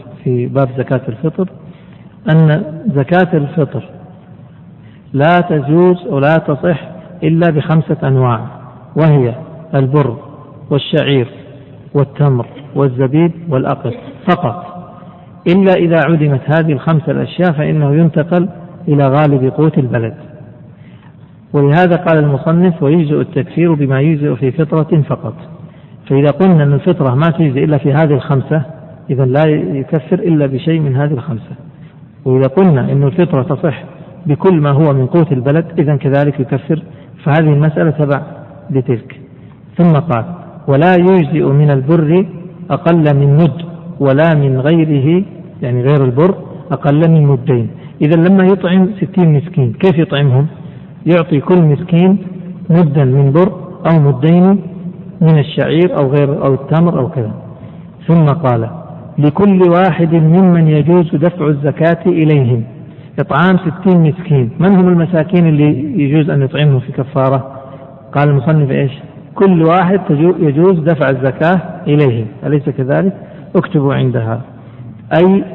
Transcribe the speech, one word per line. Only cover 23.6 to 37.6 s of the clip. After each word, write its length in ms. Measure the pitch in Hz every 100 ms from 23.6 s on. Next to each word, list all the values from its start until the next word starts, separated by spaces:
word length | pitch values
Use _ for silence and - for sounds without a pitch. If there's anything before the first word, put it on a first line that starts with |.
| 170
بما 260 | 147 135 135
يجزئ 360 | 151 151 147 135
في 140 | 131
فطرة 520 | 160 151 160 151 160
فقط". 320 | - - 120 - - - - - - - -
فإذا 220 | 139 143
قلنا 340 | - 190 165
أن 80 | 143
الفطرة 420 | 143 180 180 131
ما 120 | 127 165 160
تجزئ 260 | 156 131
إلا 140 | 156 143
في 140 | 147
هذه 220 | 143 156
الخمسة، 480 | 139 - 135 - 156 - - - - -
إذن 140 | 131 131
لا 100 | 139 156
يكفر 680 | 151 175 139 131 160 - 185
إلا 280 | 180 156 139
بشيء 340 | 127 156 160
من 160 | 147 127
هذه 160 | 147
الخمسة. 400 | 139 - 113 - - - - - - - -
وإذا 220 | 131 131 135
قلنا 460 | 190 190 135 131
أن 100 | 139
الفطرة 400 | 143 180 175 139
تصح 420 | 127 139 165 - - - - - 151
بكل 340 | 143 190 165
ما 100 | 147
هو 220 | 139 160
من 140 | 135 127
قوت 260 | 170 160
البلد، 340 | 127 127 160 165 -
إذن 200 | 147 143
كذلك 420 | 139 139 147 -
يكفر، 420 | - 135 - 165 - - - -
فهذه 280 | 151 156 156
المسألة 380 | 143